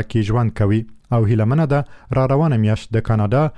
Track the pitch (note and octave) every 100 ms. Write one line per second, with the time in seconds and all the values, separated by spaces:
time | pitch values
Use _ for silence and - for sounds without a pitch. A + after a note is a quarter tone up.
0 | A2 A2+ G#2 A2 A2+ - G2+ A2 A2+ -
1 | - A#2+ G#2+ A2 G#2+ C#3+ D#3 C#3+ C#3 -
2 | - C3 C3 C3+ D#3+ A#2+ G#2+ A2 - A2+
3 | - A2 G#2 B2+ D#3